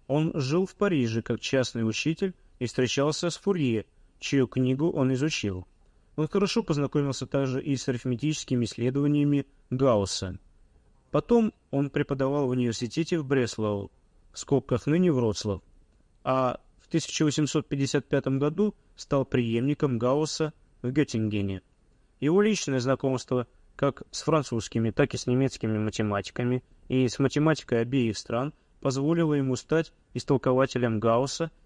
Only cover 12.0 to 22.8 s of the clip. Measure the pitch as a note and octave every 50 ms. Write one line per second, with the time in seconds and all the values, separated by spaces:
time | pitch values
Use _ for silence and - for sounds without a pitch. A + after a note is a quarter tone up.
12 | C#3+ - C#3 C3+ C3+ C3+ C#3+ D3 C#3 B2+ B2+ B2+ B2 A#2 A2 - B2 A2 - D#3+
13 | E3 - F3+ D#3+ C#3+ B2+ C#3+ C3 A#2+ A2 - - G#2+ G#2 G#2 G2+ G2 - - _
14 | _ _ _ _ _ _ - - - - C#3+ C3 - - E3 D#3+ - D3 D3+ F3+
15 | F#3 F3 C#3+ B2+ A#2+ A2 G2 - - G#2+ F#2+ F2 - - - - _ _ _ _
16 | _ _ _ _ - C3 C3 C3 C3 B2 - - - _ _ _ _ _ - D#3+
17 | - - - - D#3+ D3+ - D#3 D3+ - - D3+ - - D3 C#3 C#3 - - C#3+
18 | - - D3 C#3 - C3+ C3+ C3+ C#3+ D3+ D#3+ F#3+ G#3+ G#3 - _ _ _ _ -
19 | - - D3 C#3 C3 - - B2+ A#2+ A2+ A2+ A#2 B2+ C#3+ D3 - D#3 C3+ B2 A2
20 | A#2+ B2 C3+ D3+ D#3 D3 - - D#3+ D3+ - _ _ _ _ _ - B2 C3 D3+
21 | C#3 - - A2+ A2 G#2 G#2 G#2 G2 G2 F#2+ F#2 - _ _ _ _ _ _ _
22 | _ _ _ _ C#3 D3 F3 G3+ G#3 A3 G#3 - - D3+ C3+ B2+